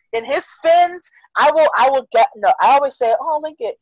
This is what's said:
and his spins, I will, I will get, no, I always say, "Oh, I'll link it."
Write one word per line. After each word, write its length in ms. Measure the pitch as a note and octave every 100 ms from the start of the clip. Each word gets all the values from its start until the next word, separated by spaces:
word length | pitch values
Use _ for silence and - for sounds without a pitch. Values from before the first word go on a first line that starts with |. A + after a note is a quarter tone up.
| _
and 120 | A3+ A3+
his 200 | D4+ -
spins, 680 | - D#4+ E4+ F4 F4 - _ _ -
I 160 | C4+
will, 180 | D#4 D#4 G#3+
I 120 | C4
will 180 | C4+ A#3+
get, 140 | A3+ A3+ G#3+
no, 160 | G3 -
I 140 | A3 C#4
always 200 | C#4+ -
say, 160 | A#3 -
"Oh, 140 | D4+
I'll 80 | D4+
link 160 | D#4 D#4
it." 160 | A3 -